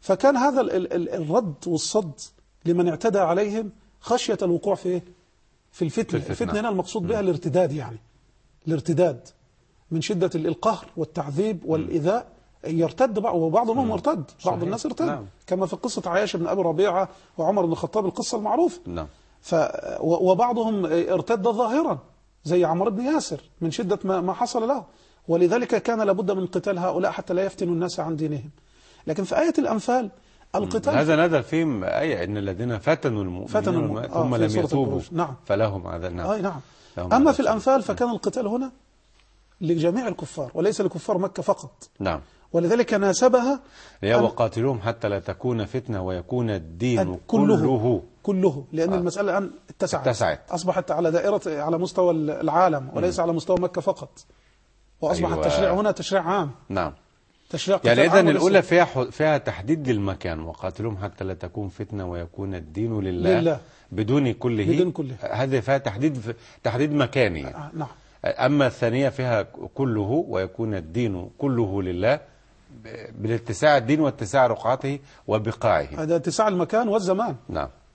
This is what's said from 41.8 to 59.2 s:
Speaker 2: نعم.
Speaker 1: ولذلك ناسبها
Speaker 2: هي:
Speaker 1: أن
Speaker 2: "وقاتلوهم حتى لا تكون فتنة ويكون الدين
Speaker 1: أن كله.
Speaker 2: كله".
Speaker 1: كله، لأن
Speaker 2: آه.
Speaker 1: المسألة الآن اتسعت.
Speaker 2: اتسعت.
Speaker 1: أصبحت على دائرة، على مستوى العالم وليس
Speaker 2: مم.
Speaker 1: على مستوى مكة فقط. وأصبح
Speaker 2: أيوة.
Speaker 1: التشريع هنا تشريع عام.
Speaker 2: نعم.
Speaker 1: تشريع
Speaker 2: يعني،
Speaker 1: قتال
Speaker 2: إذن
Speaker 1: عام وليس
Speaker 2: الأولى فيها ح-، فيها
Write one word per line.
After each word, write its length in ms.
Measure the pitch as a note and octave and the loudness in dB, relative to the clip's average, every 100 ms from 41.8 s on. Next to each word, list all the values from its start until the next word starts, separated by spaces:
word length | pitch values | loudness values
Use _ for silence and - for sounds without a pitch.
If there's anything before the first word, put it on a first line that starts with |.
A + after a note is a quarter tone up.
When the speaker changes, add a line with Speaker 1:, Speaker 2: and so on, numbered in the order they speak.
| - _ | -20 _
Speaker 2:
نعم. 200 | F#2+ D#2 - _ _ | -4 -4 -8 _ _
Speaker 1:
ولذلك 400 | E3+ E3+ A#3 A#3+ | 0 2 2 2
ناسبها 640 | G#3 G3 F#3 B3+ B3 A#3+ C#4 - - - - | 2 2 4 6 6 2 -2 -4 -20 -20 -4
Speaker 2:
هي: 140 | G2 A#2 | 2 4
Speaker 1:
أن 80 | |
Speaker 2:
"وقاتلوهم 580 | A#2 - A#2 - B2+ B2 | 4 2 0 0 -2 -2
حتى 280 | G2 A#2 G#2+ | -4 -2 -2
لا 100 | G2 | -2
تكون 460 | F#2+ F#2 B2+ A#2 G2+ | -4 -6 -4 -2 -4
فتنة 360 | C3 B2+ G#2 | -6 -6 -6
ويكون 480 | F#2 F#2 F2 B2 A#2 | -4 -6 -4 -2 -2
الدين 500 | G2 D#2+ E2 B2 A#2 | -2 -6 -4 0 0
Speaker 1:
أن 200 | F#2 F2+ - | 0 -4 0
كله. 300 | A2+ - - | 2 4 4
Speaker 2:
كله". 460 | - C3 A#2 A#2+ - _ | 4 2 2 0 -2 _
Speaker 1:
كله، 420 | - F#3+ F#3 C#3 C3+ | -2 2 2 0 -8
لأن 220 | D#3 E3 | -2 0
Speaker 2:
آه. 40 | F#3+ | 0
Speaker 1:
المسألة 400 | F3 F3+ G3+ F#3+ | -2 -2 -2 -2
الآن 140 | F#3+ - _ | -4 -10 _
اتسعت. 380 | - F3+ D#3+ C3 | -4 -2 0 0
Speaker 2:
اتسعت. 440 | A#2 F#2 D#2+ - | 2 0 0 -6
Speaker 1:
أصبحت 400 | F3 F3+ F#3 F3+ | -6 -2 -2 -2
على 200 | D#3+ E3+ | 0 2
دائرة، 300 | E3 G3 G3+ F#3 | 2 2 0 -2
على 320 | D3+ D3+ E3 | -4 -2 -2
مستوى 340 | F3+ - F3+ | -2 2 2
العالم 800 | E3 D3+ D3+ D#3+ D#3 F#3 D3 C3 | 4 0 -2 0 4 4 4 -2
وليس 260 | C#3 F3 F#3 | -2 0 0
Speaker 2:
مم. 40 | |
Speaker 1:
على 100 | E3+ | 0
مستوى 240 | E3 - F3+ | 0 2 2
مكة 220 | F3+ F3+ | 2 -2
فقط. 440 | D#3+ - - - - _ _ _ _ _ _ _ | -2 -4 -8 -18 -20 _ _ _ _ _ _ _
وأصبح 280 | D#3 F3+ E3 | -2 0 0
Speaker 2:
أيوة. 160 | D#3+ D3+ | 0 0
Speaker 1:
التشريع 280 | D3 F#3+ | 2 2
هنا 180 | F#3 G#3+ | 2 0
تشريع 320 | F#3 - F#3+ | -2 0 0
عام. 280 | E3 G3 D3+ B2 - | 0 -2 -2 -8 -6
Speaker 2:
نعم. 240 | G2 D#2+ C#2 _ _ _ _ _ | -4 -4 -6 _ _ _ _ _
Speaker 1:
تشريع 300 | D3 - G3 | -8 0 2
Speaker 2:
يعني، 180 | A#2+ A#2 | 4 6
Speaker 1:
قتال 40 | D#3 | 8
Speaker 2:
إذن 120 | G3 | 8
Speaker 1:
عام 80 | E3+ | 6
وليس 120 | D3 | 6
Speaker 2:
الأولى 240 | F3+ F#3+ | 6 6
فيها 240 | - E3+ E3+ | 6 4 4
ح-، 140 | C3 | 0
فيها 380 | B2+ - | -4 0